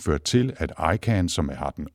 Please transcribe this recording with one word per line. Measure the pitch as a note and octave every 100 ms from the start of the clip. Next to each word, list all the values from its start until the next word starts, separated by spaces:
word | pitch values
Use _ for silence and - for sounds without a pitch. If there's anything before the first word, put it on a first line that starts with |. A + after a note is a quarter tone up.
ført | - D2
til, | - B2 B2+ -
at | D2+ - E2 G#2
icann, | - G#2 F2
som | - C#2+ C#2
har | C#2+ -
den | D2